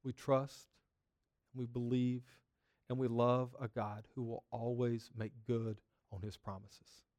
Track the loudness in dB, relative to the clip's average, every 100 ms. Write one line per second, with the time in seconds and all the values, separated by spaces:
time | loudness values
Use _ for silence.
0 | -6 -6 2 2 2 -10 -20 _ _ _
1 | _ _ _ _ _ -8 -6 -2 2 4
2 | 4 0 -6 -20 _ _ _ _ _ 0
3 | 2 4 6 4 2 -6 -6 -4 -4 -6
4 | -10 -6 -6 -6 _ -4 -2 2 2 0
5 | -4 -8 -8 -8 -2 0 0 -4 _ _
6 | _ -8 -8 -8 -10 -10 -12 -20 -20 -20
7 | _